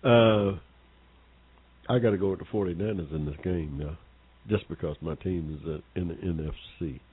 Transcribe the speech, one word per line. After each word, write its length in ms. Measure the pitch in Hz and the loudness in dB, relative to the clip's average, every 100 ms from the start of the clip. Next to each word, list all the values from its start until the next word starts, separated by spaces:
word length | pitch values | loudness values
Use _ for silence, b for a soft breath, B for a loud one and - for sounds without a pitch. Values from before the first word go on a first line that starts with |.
| 135 | 8
uh, 500 | 117 113 107 101 98 - - _ - - _ _ _ _ - _ - - | 8 8 6 2 -2 -10 -20 _ -20 -20 _ _ _ _ -20 _ -20 0
I 100 | 123 | 2
gotta 180 | 117 101 | 4 4
go 120 | 98 | 2
with 100 | 92 | 0
the 60 | - | -2
forty-niners 640 | 107 95 85 104 98 78 | -2 -2 -2 -2 -2 -4
in 140 | 78 73 | -4 -4
this 100 | 73 | -4
game, 360 | 92 90 76 69 | -2 -2 -4 -6
yeah, 140 | 73 80 - - - _ - | -8 -10 -16 -20 -20 _ -2
just 200 | 104 - | -2 -2
because 260 | 82 85 73 | -8 -6 -6
my 140 | 80 78 | -6 -4
team 440 | 95 90 78 76 | -4 -4 -4 -8
is, 80 | 76 | -8
uh, 100 | 76 - - | -8 -8 -6
in 80 | 87 | -6
the 80 | 82 | -4
N 240 | 95 82 78 | -4 -4 -4
F 80 | - - - | -8 -14 -10
C. 220 | 82 65 - | -10 -10 -16